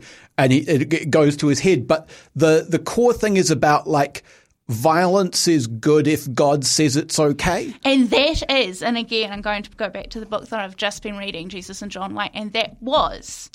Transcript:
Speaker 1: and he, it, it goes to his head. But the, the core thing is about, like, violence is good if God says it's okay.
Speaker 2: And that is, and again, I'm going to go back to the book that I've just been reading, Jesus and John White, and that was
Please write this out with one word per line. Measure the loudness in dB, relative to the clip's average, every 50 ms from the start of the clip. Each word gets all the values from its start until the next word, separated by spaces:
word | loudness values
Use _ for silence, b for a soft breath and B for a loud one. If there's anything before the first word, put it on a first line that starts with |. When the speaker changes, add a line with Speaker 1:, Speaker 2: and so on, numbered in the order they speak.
| B B B B B B B 2
Speaker 1:
and | 2 4 4
he, | 2
it, | 2 2 0 0 0 0 -2
it | -2 -2 2
goes | 4 4 4 4 2 2
to | 0 0
his | 0 2
head. | 2 2 2 2 2 0
But | 0 -2 -2 B B B B B B 2
the, | 4 4 4 4 2 0
the | -2 -4
core | -2 -2 0 2 2 2 2
thing | 2 0 0 2
is | 2 2 2
about, | 2 2 4 4 4 2 2
like, | 0 0 2 0 0 -2 -10 -18 b b b b b b b _ -8
violence | -4 0 2 2 4 4 4 2 2 2 2 0 -2 -2 0 2
is | 2 2 0 -2
good | -6 -2 2 4 4 4 4 2
if | 0 0 -2 -4 0
God | 2 2 2 2 2 0
says | 0 0 2 2 2 2
it's | 0 -2 -2 -2 0
okay. | 2 0 0 0 -2 -2 -2 -2 -4 -8 -8 -4 0
Speaker 2:
And | 2 4 4 4 4
that | 4 2 2 2 0 -2 -2 -2
is, | 0 0 0 -2 -4 -6
and | -4 -4 -4 -4
again, | -4 -4 -4 -4 -4 -4 -6
I'm | -8
going | -6 -6 -6 -6 -6
to | -10
go | -10 -8 -8 -8
back | -8 -10 -14 -12
to | -12 -12
the | -10
book | -6 -8 -8 -8 -6
that | -8 -8
I've | -8 -8 -8 -4
just | -4 -4 -4 -6 -12
been | -12 -10 -10
reading, | -10 -10 -10 -10 -12 -12
Jesus | -12 -14 -14 -14 -14 -14
and | -12 -12
John | -10 -10 -10 -8 -6
White, | -6 -8 -8 -8
and | -10 -10 -6 -4
that | -4 -4 -4 -6 -12
was | -6 -2 0 0 0 0 -2 -8 -14 -16 -16 -16 -18 -20 _